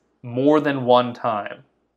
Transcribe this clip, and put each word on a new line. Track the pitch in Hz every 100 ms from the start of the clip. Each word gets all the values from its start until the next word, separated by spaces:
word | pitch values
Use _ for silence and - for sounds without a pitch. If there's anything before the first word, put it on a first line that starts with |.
| _ _
more | 123 123 135 151
than | 143 135 123
one | 123 123
time. | 117 123 104 101 - _ _ _